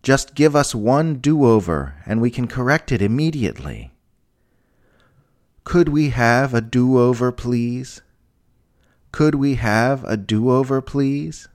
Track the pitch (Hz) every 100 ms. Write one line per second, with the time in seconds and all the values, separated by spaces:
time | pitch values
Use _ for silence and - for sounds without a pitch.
0 | - 135 - - 151 147 139 120 107 139
1 | 160 139 143 156 127 110 87 78 67 -
2 | - 110 120 120 120 127 123 156 - 120
3 | 101 123 160 156 98 57 71 55 57 _
4 | _ _ _ _ _ _ _ _ _ _
5 | _ _ _ _ _ _ - 175 160 147
6 | 147 120 117 120 135 120 113 123 123 127
7 | 123 117 123 123 120 120 120 123 127 -
8 | _ _ _ _ _ _ _ _ _ _
9 | _ - 151 147 139 127 117 110 120 135
10 | - 110 98 107 123 127 131 135 - 139
11 | 135 143 156 - -